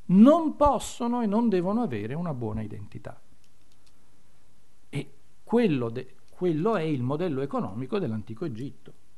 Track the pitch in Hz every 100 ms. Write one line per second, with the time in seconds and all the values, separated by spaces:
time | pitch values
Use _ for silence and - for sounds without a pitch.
0 | - 185 254 339 311 - 294 233 - -
1 | 240 240 220 208 233 185 180 220 214 107
2 | 110 151 175 131 110 107 107 101 101 117
3 | - - - - - - - - - -
4 | - - - - - - - - - 143
5 | - - - - - 233 220 135 117 117
6 | - - - - 180 151 226 208 160 143
7 | 123 151 180 135 139 254 110 107 131 202
8 | 143 110 107 110 170 110 139 - - -
9 | -